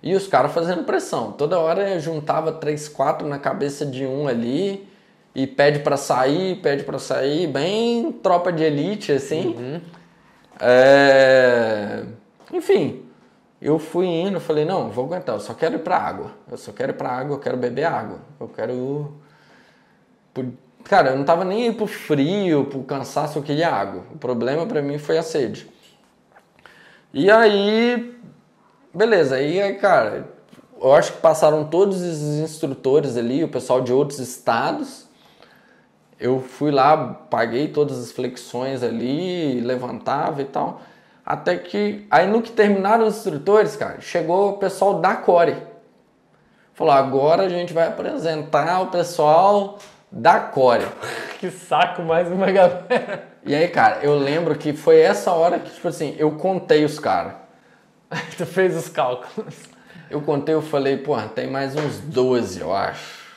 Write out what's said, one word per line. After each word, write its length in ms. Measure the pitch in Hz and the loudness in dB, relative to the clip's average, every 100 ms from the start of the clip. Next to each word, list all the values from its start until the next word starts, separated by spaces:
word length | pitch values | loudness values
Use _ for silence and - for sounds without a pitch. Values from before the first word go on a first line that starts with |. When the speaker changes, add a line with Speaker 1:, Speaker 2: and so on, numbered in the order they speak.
Speaker 1:
e 100 | 151 185 | -2 -2
os 120 | - | 2
caras 240 | 135 139 | 2 2
fazendo 320 | 170 165 185 | 0 -2 -4
pressão. 480 | 294 - - 147 113 | -2 -4 -2 -6 -6
Toda 260 | 104 143 180 | -4 -2 0
hora 300 | 160 170 196 | 0 0 -2
eu 100 | 185 | -2
juntava 520 | 151 160 151 143 160 | -4 -8 -4 -2 -2
três, 360 | 156 147 147 - | -6 -6 -6 -8
quatro 400 | - 139 165 160 | -4 -2 -2 -4
na 120 | 143 | -4
cabeça 460 | 139 135 143 139 147 | -4 -4 -6 -4 -8
de 200 | 127 135 | -6 -6
um 220 | 135 147 | -4 -2
ali, 600 | 120 117 139 196 196 - _ _ _ _ | -2 -2 -2 -4 -6 -14 _ _ _ _
e 120 | - 131 | -6 -6
pede 320 | - 143 147 | 2 2 4
pra 180 | 147 139 | -2 -4
sair, 580 | - 127 131 175 190 180 | -2 0 2 0 -2 -2
pede 260 | 151 139 | -2 -2
pra 140 | 139 131 | -4 -10
sair, 480 | - 127 135 147 175 | -6 -4 -2 -2 -2
bem 640 | 135 156 214 233 233 311 | -2 -2 -2 -2 -2 -4
tropa 400 | - 190 175 180 | -4 0 2 0
de 100 | 170 | 0
elite, 480 | 160 147 160 208 - | 0 0 -2 -4 -2
assim. 360 | 139 - 160 190 113 | -2 0 -4 -4 -6
Speaker 2:
Uhum. 240 | 123 160 170 - _ _ _ _ _ - | -8 -10 -12 -20 _ _ _ _ _ -4
Speaker 1:
É, 1400 | - 123 131 139 139 135 131 131 127 120 113 107 104 107 113 113 _ _ - | 4 8 8 8 8 8 8 8 6 4 2 -2 -4 -8 -10 -16 _ _ -8
enfim, 500 | 359 320 392 143 - - _ _ _ _ _ | -8 2 2 2 -6 -16 _ _ _ _ _
eu 160 | - 156 | -2 -2
fui 280 | 156 175 185 | -2 -2 -2
indo, 340 | 165 185 185 | -2 -2 -4
falei, 240 | 147 156 | -2 -2
"Não, 260 | 151 190 113 | 0 -2 -4
vou 140 | 107 135 | -6 -6
aguentar, 300 | 180 143 107 | -6 -6 -8
eu 40 | |
só 120 | - | -8
quero 220 | 117 165 294 | -4 -2 -2
ir 40 | |
pra 180 | - 175 | -2 -2
água, 340 | 156 95 135 - - | -2 -8 -12 -16 -16
eu 60 | 120 | -16
só 140 | - | -16
quero 200 | 104 131 | -8 -6
ir 40 | 151 | -6
pra 140 | 135 | -6
água, 260 | 123 139 143 | -6 -6 -6
eu 40 | |
quero 180 | 135 127 | -4 -4
beber 260 | 123 117 160 | -4 -2 -4
água, 340 | 127 104 90 - - | -4 -8 -14 -18 -16
eu 80 | 113 | -16
quero." 680 | - 113 127 127 143 147 - _ _ _ _ _ _ _ _ _ _ _ | -8 -6 -6 -6 -6 -8 -14 _ _ _ _ _ _ _ _ _ _ _
Por-, 200 | - 127 123 _ _ - | -10 -10 -10 _ _ 2
cara, 240 | 196 139 | 4 4
eu 60 | 135 | 2
não 80 | 139 | 2
tava 180 | 170 | 0
nem 200 | 185 202 240 | 0 -2 -2
aí 60 | |
pro 140 | 226 208 | -2 -6
frio, 800 | - - 151 143 202 190 151 131 | -6 -2 0 0 0 0 0 0
pro 180 | 135 | -6
cansaço, 540 | 123 147 - - 151 151 | -8 -8 -6 -4 -4 -6
eu 40 | |
queria 260 | 143 147 165 | -4 -2 0
água. 340 | 123 101 95 - | 0 -4 -8 -14
O 40 | 160 | -10
problema 480 | 123 123 120 147 165 | -6 -4 -2 -2 -2
pra 160 | 160 | -4
mim 160 | 143 147 | -4 -6
foi 200 | 147 160 | -2 -2
a 60 | |
sede. 460 | 165 160 117 104 - _ _ _ _ _ _ _ _ _ - _ - _ _ | -2 -4 -4 -6 -16 _ _ _ _ _ _ _ _ _ -20 _ -20 _ _
E 160 | - 175 | 0 6
aí, 840 | 220 226 202 202 220 240 240 233 - - - _ _ _ _ _ | 8 6 4 2 2 2 0 -6 -16 -20 -20 _ _ _ _ _
beleza, 420 | 170 220 208 143 127 | -2 2 4 2 0
aí, 260 | 143 175 | -2 0
aí, 120 | 202 196 | -2 0
cara, 540 | 202 160 110 - - - _ - _ - | 4 4 2 -4 -12 -20 _ -20 _ -2
eu 120 | 131 | 4
acho 200 | 147 151 | 6 4
que 60 | - | 2
passaram 460 | 165 156 156 151 151 | 2 4 4 2 0
todos 360 | 165 202 185 | 2 2 2
os 200 | 180 156 147 147 | -4 -4 -4 -2
instrutores 760 | 156 156 156 131 135 143 143 120 | -4 -6 -6 -4 2 2 2 -2
ali, 260 | 117 135 | -2 -2
o 40 | 165 | -2
pessoal 340 | - - 127 | -4 0 0
de 100 | 110 | 2
outros 260 | 127 147 - | 2 0 -4
estados. 840 | 123 - - 117 143 294 311 - - _ _ _ _ _ _ _ _ _ _ _ | -12 -8 -2 0 0 -4 -8 -14 -20 _ _ _ _ _ _ _ _ _ _ _
Eu 200 | 120 131 | -2 -2
fui 300 | 131 - 147 | -4 -4 0
lá, 240 | 139 135 156 127 - - | 4 4 4 0 -10 -4
paguei 380 | 117 117 117 147 | -2 0 -2 -4
todas 320 | 151 143 131 | -2 -2 -2
as 100 | 120 | -10
flexões 680 | - 127 123 - 120 131 135 | -8 -8 -8 -12 -8 -6 -4
ali, 760 | 120 110 120 143 185 180 156 123 | -4 -4 -4 -4 -4 -4 -2 -2
levantava 800 | 117 127 123 113 - 135 170 147 | -2 -4 -6 -8 -4 -2 -2 -4
e 40 | 139 | -6
tal. 360 | - 175 - - _ _ _ - | -4 -6 -8 -18 _ _ _ -6
Até 320 | 151 - 180 | -4 -2 -4
que, 480 | - 202 208 208 - | -4 -4 -4 -4 2
aí 180 | 143 185 | 2 4
no 140 | 226 | 0
que 100 | 233 | -2
terminaram 540 | - 208 196 190 226 220 | 2 4 4 2 2 2
os 100 | 208 | 0
instrutores, 580 | 196 147 147 214 180 - | -6 -4 4 4 4 -2
cara, 240 | 98 - | -10 -10
chegou 520 | - 180 160 180 202 | -6 -4 0 2 2
o 60 | 202 | 0
pessoal 420 | 190 - 196 180 | -4 0 0 2
da 140 | 175 233 | 0 0
Core. 420 | - 175 170 - - - _ _ _ _ _ _ _ _ _ | 4 4 4 0 -10 -20 _ _ _ _ _ _ _ _ _
Falou, 200 | _ 160 | _ 4
"Agora 500 | 139 131 131 139 170 | 4 4 2 4 4
a 60 | 190 | 2
gente 240 | 175 175 | -2 -4
vai 140 | 160 160 | 0 0
apresentar 920 | - - 294 165 160 147 147 151 185 | -2 -6 -4 -4 -4 0 0 2 0
o 60 | 185 | 0
pessoal 880 | 175 175 - 151 160 190 208 196 - - _ _ | -2 -4 2 4 6 6 4 0 -10 -20 _ _
da 280 | - 127 - | 0 4 4
Core." 460 | - - 127 113 - | 2 2 4 4 0
Speaker 2:
<laughs> 500 | - - - - - | -8 -12 -10 -12 -10
Que 120 | 185 | -10
saco, 500 | - - 151 - - | -10 -4 0 2 0
mais 300 | 165 165 175 | 0 0 0
uma 180 | 185 196 | 0 2
galera. 800 | 190 180 - - 240 - - - - - | 6 4 4 -2 -2 -2 -10 -12 -16 -4
Speaker 1:
E 80 | |
aí, 140 | 147 170 | 0 2
cara, 320 | - 110 107 | 4 4 4
eu 140 | 143 147 | 0 2
lembro 380 | 139 151 165 147 | 2 0 -2 -2
que 160 | 151 | -4
foi 300 | 147 - 160 | -2 6 8
essa 320 | 165 202 - | 8 4 0
hora 260 | 170 170 - | 2 2 0
que, 100 | - | -6
tipo 180 | - 175 | -8 -8
assim, 260 | 147 151 123 | -6 -8 -2
eu 140 | 151 | -2
contei 540 | 151 185 190 180 151 151 | 0 -4 -4 2 2 2
os 120 | 147 | -2
caras. 360 | - 95 98 - - _ _ _ _ _ _ | -2 -2 -4 -12 -20 _ _ _ _ _ _
Speaker 2:
<laughs> 280 | 165 - - | -12 -12 -10
Tu 80 | 165 | -6
fez 280 | - 185 165 | 0 0 0
os 120 | - | -6
cálculos. 640 | - 135 123 - - 220 - - _ _ - - | -2 -2 -2 -8 -14 -14 -16 -20 _ _ -20 -10
Speaker 1:
Eu 120 | 143 | -8
contei, 340 | 147 147 147 156 | -2 -2 0 -2
eu 60 | |
falei, 340 | 156 143 135 135 | 0 -2 0 -2
"Porra, 320 | - 131 107 | -2 -4 -4
tem 200 | - 127 | -8 -6
mais 240 | 135 139 139 | -6 -4 -4
uns 240 | 147 117 | -6 -6
doze, 640 | 143 131 127 123 104 90 | -6 0 2 2 0 -6
eu 120 | 78 | -4
acho." 520 | 98 92 - - - - | -2 -4 -6 -14 -18 -20